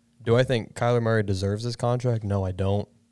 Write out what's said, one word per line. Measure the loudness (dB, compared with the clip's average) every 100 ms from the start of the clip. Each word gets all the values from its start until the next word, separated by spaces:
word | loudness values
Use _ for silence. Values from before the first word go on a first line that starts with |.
| _ -8
Do | 2 2
I |
think | 4 0 -2 -2
Kyler | 0 2
Murray | 2 2
deserves | 0 0 -2 -2 -4
this | -4
contract? | -2 0 0 -2
No, | 0 -2 -2
I |
don't. | -2 0 0 -2 _ _